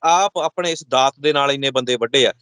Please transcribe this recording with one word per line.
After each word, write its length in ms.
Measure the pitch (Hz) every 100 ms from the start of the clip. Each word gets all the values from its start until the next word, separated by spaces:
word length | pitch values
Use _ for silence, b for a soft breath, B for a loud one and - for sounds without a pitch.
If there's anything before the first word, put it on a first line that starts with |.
ਆਪ 360 | 160 175 202 175
ਆਪਣੇ 340 | 156 - 175
ਇਸ 120 | 165 135
ਦਾਤ 260 | 131 135 143
ਦੇ 120 | 147
ਨਾਲ 180 | 143 139
ਇੰਨੇ 200 | 139 139
ਬੰਦੇ 260 | 131 123 120
ਵੱਢੇ 300 | 117 135 113
ਆ, 60 | -